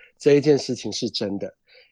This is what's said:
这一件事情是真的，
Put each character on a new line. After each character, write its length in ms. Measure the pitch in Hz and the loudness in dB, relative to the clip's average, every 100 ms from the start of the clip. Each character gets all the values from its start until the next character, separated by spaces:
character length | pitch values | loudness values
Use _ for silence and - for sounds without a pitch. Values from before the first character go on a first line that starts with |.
| _ - | _ -2
这 140 | 147 | 4
一 80 | 143 | 4
件 140 | 147 135 | 4 2
事 200 | - 120 | 0 -8
情 180 | 110 | -8
是 160 | - 117 | -6 -6
真 300 | - 104 101 | -6 -6 -6
的， 160 | 95 - _ _ _ | -10 -16 _ _ _